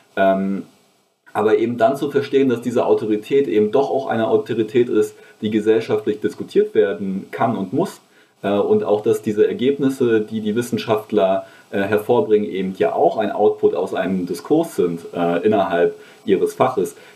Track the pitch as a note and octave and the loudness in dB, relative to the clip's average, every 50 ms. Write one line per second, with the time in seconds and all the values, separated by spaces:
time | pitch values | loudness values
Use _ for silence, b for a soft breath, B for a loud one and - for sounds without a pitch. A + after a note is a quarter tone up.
0 | B B - G2+ G2 F#2+ F#2+ F#2+ G2 G2 G2 F2+ E2+ - _ _ _ _ _ _ | B B -2 0 2 2 2 2 0 -2 -4 -6 -8 -12 _ _ _ _ _ _
1 | _ _ _ _ _ _ - G#2+ G#2 A2 G#2+ - A2+ A#2+ A#2+ A#2+ A2+ - C#3 C#3+ | _ _ _ _ _ _ -4 0 2 2 2 2 2 0 0 2 2 2 2 0
2 | D3+ C#3 C3+ - - - C#3 C3+ C3+ B2+ A#2 A#2 - B2+ A2+ A#2+ F#2 - - - | -4 -2 -2 -2 -2 0 2 2 2 2 0 -2 -2 -2 -2 0 2 2 2 2
3 | A2+ G#2+ G#2+ G#2 - - C#3 C#3 C#3 - - G#2+ G#2 G#2 - G#2+ G#2+ - - - | 2 -2 -2 -2 -2 0 0 0 2 2 2 2 2 2 2 0 0 0 -2 -4
4 | - - A#2+ A2+ A2 A2 A2+ G#2+ - - A2 A2+ A2 - - A#2 A#2+ - G2 G#2+ | -4 -2 -2 0 0 2 2 0 0 -2 -2 -2 -2 0 2 2 2 2 2 0
5 | G#2+ G#2+ - B B B B B A2+ G#2+ A2+ G#2+ G2 A2 A2 A2+ - - A2+ G#2 | 0 0 -4 B B B B B -6 -2 -2 0 2 2 2 2 2 -2 -4 -2
6 | - G#2+ G#2 - - G#2 - - G#2+ - - G3+ G#3+ G#3+ - - - - - - | -2 -2 -4 -2 -4 -6 -6 -6 -8 -2 0 0 0 2 2 2 2 2 0 -4
7 | G2 F#2+ F#2+ G2 - - - - A#2+ B2 A2+ F#2+ F#2+ F#2 C3 D3 F#3+ - - - | -6 -6 -6 -8 -8 -10 -6 -2 -2 -2 -2 -2 -4 -4 -2 -2 -4 -4 -6 -16
8 | b b b b b b b b - G2+ G2+ G2+ G2 - G#2+ G#2+ - - G#2 G#2+ | b b b b b b b b -4 -2 0 0 2 2 2 2 2 0 0 0
9 | - A#2 G#2+ - - A2+ G#2 G#2 G#2+ F#2+ F#2+ F#2+ A#2+ C3+ C#3 C#3+ C#3 C3+ C3+ - | 2 0 0 0 -2 -2 2 2 2 2 2 0 0 0 0 0 0 -2 0 0
10 | B2+ A#2 A2+ A2 G#2 - A2 A2 G#2+ G#2+ G#2 A#2+ A#2+ - A#2 G#2+ - A#2+ A2 G#2+ | 2 2 2 2 0 -2 -6 -4 -4 -2 -2 -2 -2 -2 -4 -4 -2 -2 -2 -2
11 | - - A2 G#2 G2 F#2+ F#2+ G2 B B B B B B - G2+ G2 G2+ G#2+ G#2 | -2 -2 0 2 2 2 2 0 B B B B B B -4 -4 -2 0 0 0
12 | - - B2 A#2 G#2+ G#2+ G#2+ G#2 G#2 E2+ F2 F#2+ F#2 F#2+ F#2+ - G#2 - - A2+ | 2 2 2 2 2 2 2 2 2 0 -4 -4 -4 -4 -2 -2 -2 0 2 2
13 | D3 E3+ - - G#2 - - - G#2 G#2+ G#2 - G#2 G#2 - - F#2+ F#2+ - F#2 | 2 2 2 0 -4 -2 0 2 2 2 2 2 0 0 0 0 -4 -4 -2 -4
14 | F#2 F#2 F#2+ F#2 F2 E2+ - - - - D3 D#3+ E3 - - - F2+ E2+ E2+ E2 | -2 -2 -2 -2 -4 -6 -8 -6 -2 0 0 0 0 -2 -2 -2 -2 -2 -2 -6
15 | - - - F2+ F2 E2+ E2+ E2+ - G#2+ G#2 G2+ F#2+ F#2 F2 E2+ E2+ E2+ - B | -10 -10 -6 -4 -2 -2 0 0 2 2 2 2 0 0 2 2 2 0 0 B
16 | B B B B B G#2+ G2 E2+ F#2 - - - B2 C3 - G2+ F2+ - - B | B B B B B 0 0 0 0 -2 0 0 0 0 0 -2 -4 -4 -8 B
17 | B B B | B B B